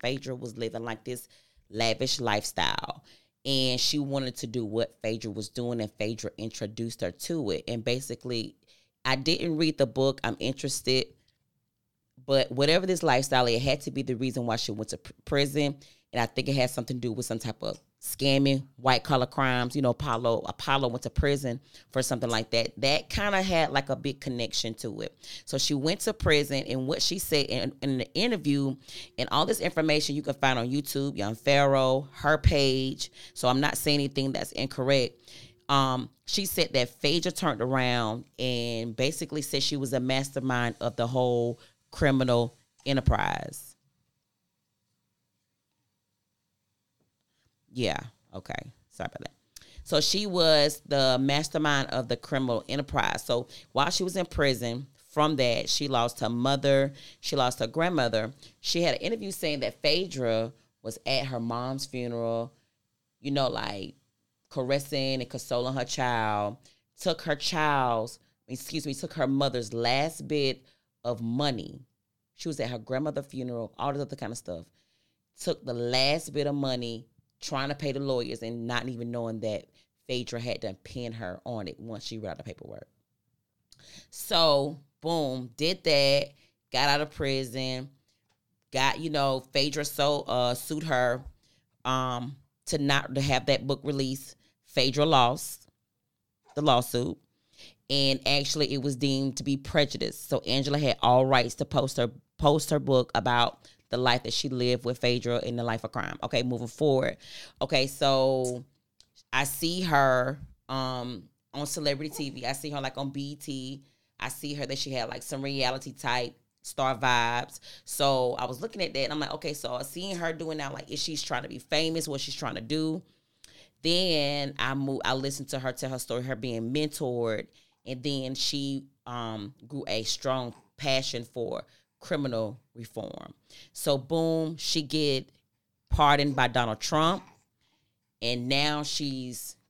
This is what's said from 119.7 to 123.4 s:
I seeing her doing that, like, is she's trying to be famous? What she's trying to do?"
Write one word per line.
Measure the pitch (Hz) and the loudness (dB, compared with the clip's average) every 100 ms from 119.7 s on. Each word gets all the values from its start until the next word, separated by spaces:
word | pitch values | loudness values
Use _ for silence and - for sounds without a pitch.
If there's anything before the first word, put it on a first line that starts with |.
I | 123 | -6
seeing | 139 175 196 180 | -8 -8 -8 -4
her | 165 | -4
doing | 160 160 156 | -4 -6 -6
that, | 139 | -6
like, | 135 - | -8 -8
is | 147 | -6
she's | - 151 | -4 -4
trying | - 123 | -4 -4
to | 123 | -4
be | 135 | -12
famous? | - 151 160 165 156 | -2 0 2 0 -2
What | 135 | -4
she's | 139 - | -6 -6
trying | 127 107 | -6 -6
to | |
do?" | 113 156 160 160 - _ _ _ | -4 -2 0 -4 -8 _ _ _